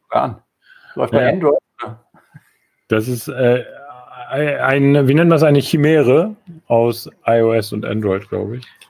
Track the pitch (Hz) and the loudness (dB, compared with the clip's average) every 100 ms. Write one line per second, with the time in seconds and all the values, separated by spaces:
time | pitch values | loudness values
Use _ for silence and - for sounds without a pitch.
0 | - 123 131 110 _ _ _ - _ - | -6 -4 -4 -8 _ _ _ -20 _ -8
1 | 131 - 123 190 156 160 _ - 113 113 | -2 0 0 0 0 -2 _ -16 -14 -14
2 | _ _ _ - _ _ _ _ - 110 | _ _ _ -20 _ _ _ _ -4 -2
3 | 117 123 - 123 123 123 - - - 127 | -2 -6 -8 -2 2 0 -2 -18 -20 -20
4 | - 127 123 135 151 135 127 139 139 143 | -20 -18 -10 -4 -4 -2 0 2 2 2
5 | 135 147 170 160 156 143 - 156 147 156 | 4 4 4 4 4 2 2 0 2 4
6 | 123 139 202 214 - 165 - 117 117 113 | 4 2 2 -6 -20 -16 -2 0 0 -2
7 | - _ - 117 113 113 107 110 - 104 | -10 _ 0 2 2 0 -2 -8 -6 -4
8 | 107 95 101 98 101 123 123 _ | -2 -4 -4 -8 -8 -10 -16 _